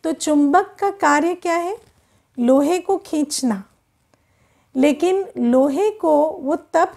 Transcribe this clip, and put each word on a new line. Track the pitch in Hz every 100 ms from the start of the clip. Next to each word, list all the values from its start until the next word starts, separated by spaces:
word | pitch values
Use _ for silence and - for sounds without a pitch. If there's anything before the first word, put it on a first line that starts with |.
तो | 320
चुंबक | - - 294 285 349 392 -
का | 403
कार्य | 392 311 294 330
क्या | 349 349 339
है? | 349 453 _ _ _ _ _ -
लोहे | 240 269 285 359
को | 359 381
खींचना। | - 311 294 - 254 196 196 _ _ _ _ _ _ _ _ _ _ 262
लेकिन | 285 294 349 381 381 -
लोहे | 240 254 277 269 415
को | 415 330 294 311
वो | 311 269 320
तब | - 320 370